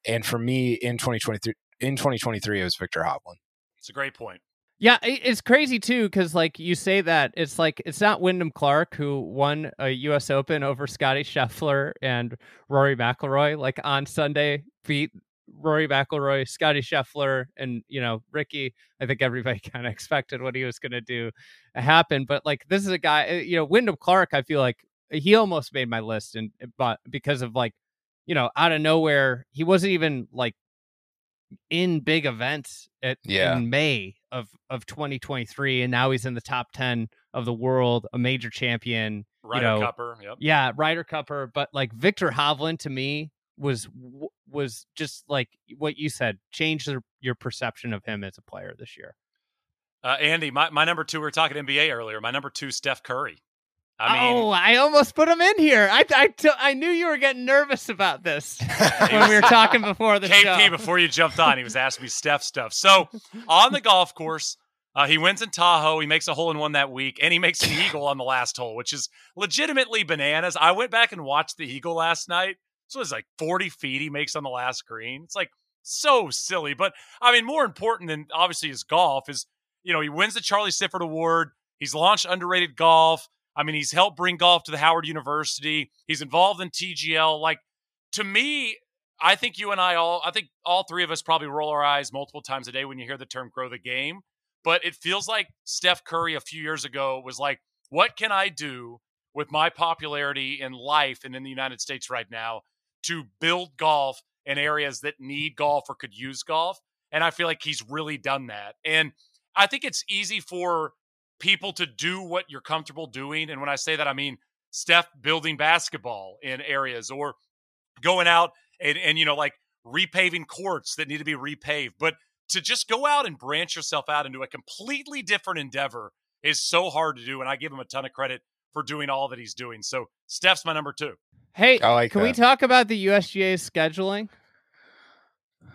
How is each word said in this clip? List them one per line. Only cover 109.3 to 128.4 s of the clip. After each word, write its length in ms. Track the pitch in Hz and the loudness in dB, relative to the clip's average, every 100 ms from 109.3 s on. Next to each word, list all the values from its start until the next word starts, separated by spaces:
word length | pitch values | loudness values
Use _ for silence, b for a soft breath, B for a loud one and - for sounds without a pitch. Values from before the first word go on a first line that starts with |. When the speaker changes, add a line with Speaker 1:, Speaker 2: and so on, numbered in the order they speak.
| _ _ 196 | _ _ 2
Speaker 2:
I 100 | 202 | 2
think 160 | 277 | 0
it's 220 | 180 - - | -6 -8 -6
easy 300 | 196 190 214 | -6 -4 -8
for 540 | - 180 180 165 156 _ _ _ _ - | -8 -4 -2 -2 -4 _ _ _ _ -4
people 320 | 196 196 202 | 0 0 0
to 140 | - 160 | -6 -6
do 340 | 107 170 185 | -4 -4 -4
what 240 | 175 180 180 | -4 -6 -6
you're 120 | 135 | -12
comfortable 460 | - 160 151 147 151 | -6 -6 -6 -14 -12
doing. 420 | 123 139 156 160 | -10 -8 -6 -6
And 120 | 135 | -8
when 100 | 143 | -6
I 60 | 139 | -4
say 180 | - | -4
that, 140 | 156 147 | -2 -2
I 40 | |
mean 260 | 135 139 - _ _ _ | -4 -6 -8 _ _ _
Steph 340 | - - 170 170 139 | -8 2 2 2 _
building 360 | 139 160 160 147 | -2 -2 -2 -2
basketball 800 | 151 165 - 143 120 104 95 107 | 2 2 0 -10 -10 -10 -12 -14
in 180 | 139 127 | -10 -8
areas 520 | 147 139 131 120 110 | -4 -4 -4 -6 -10
or 240 | 139 143 - _ _ _ _ _ - | -8 -8 -10 _ _ _ _ _ -4
going 240 | 165 185 170 | 0 4 6
out 240 | 170 170 _ _ - | 6 4 _ _ -6
and, 180 | 147 156 | -2 0
and, 180 | 165 160 | 0 2
you 80 | |
know, 120 | 151 147 | 2 0
like, 160 | 143 - _ _ - | -2 -6 _ _ -8
repaving 600 | 147 185 185 180 170 156 | -4 -2 0 0 -2 -10
courts 480 | - 190 165 - - | -8 -6 -6 -6 -8
that 100 | 143 | -8
need 120 | 147 | -8
to 60 | |
be 100 | 151 | -6
repaved. 580 | 143 139 151 143 151 123 - | -8 -8 -10 -6 -6 -6 -4
But 180 | 160 - _ _ - | -4 -4 _ _ -8
to 120 | 185 | -4
just 280 | - 247 - | -2 -2 -2
go 180 | 233 294 | 0 2
out 180 | 285 | 2
and 140 | 220 143 | 0 -6
branch 380 | 127 151 170 165 | -6 -4 -4 -6
yourself 320 | - 147 143 | -4 -4 -2
out 180 | 147 135 | -4 -4
into 160 | 131 | -8
a 60 | 131 | -12
completely 760 | 127 - - 226 285 285 277 | -14 -16 -14 -10 -10 -10 -10
different 380 | 185 202 190 165 | -4 -4 -4 -8
endeavor 520 | 135 135 139 117 104 _ _ _ | -6 -6 -6 -8 -16 _ _ _
is 180 | 147 143 | -2 -2
so 300 | - 170 185 | 0 0 0
hard 280 | 147 156 127 | -2 -2 -4
to 60 | |
do. 160 | 120 135 | -10 -8
And 80 | 131 | -6
I 60 | |
give 160 | 135 151 | -6 -8
him 60 | 135 | -12
a 60 | |
ton 200 | 123 135 | -10 -10
of 80 | 131 | -10
credit 300 | - 135 127 | -6 -6 -8